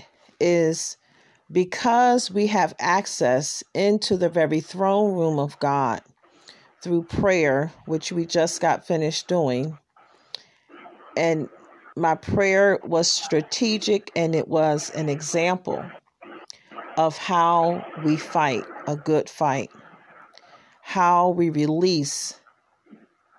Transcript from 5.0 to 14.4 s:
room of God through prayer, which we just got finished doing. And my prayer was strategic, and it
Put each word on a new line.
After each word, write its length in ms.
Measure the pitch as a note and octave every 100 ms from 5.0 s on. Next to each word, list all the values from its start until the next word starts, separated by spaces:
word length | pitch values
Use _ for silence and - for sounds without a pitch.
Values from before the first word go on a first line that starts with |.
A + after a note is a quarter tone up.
| G#3
room 240 | F#3 D#3+ D3+
of 200 | C#3+ -
God 420 | C#3+ C#3+ B2+ G#2+ - _ _ _ - - _ _
through 220 | F3+ E3+
prayer, 680 | E3 - G3 F#3 D3 C3+ E3 - -
which 260 | D#3 -
we 140 | F3 E3
just 340 | E3+ E3+ -
got 260 | E3 A#2+ -
finished 420 | E3 D3+ - -
doing. 500 | F3+ C#3 B2 D#3 D3+ _ _ _ _ _ - _ _ _ - - - - -
And 320 | E3 D#3+ - - - - - -
my 180 | E3
prayer 640 | D#3+ - - G3 F#3+ G3+ F3+
was 260 | D#3+ E3 E3+
strategic, 1000 | - - D#3 D#3 - A#3 G#3+ G#3+ G3+ - E3+
and 180 | E3
it 140 | D#3+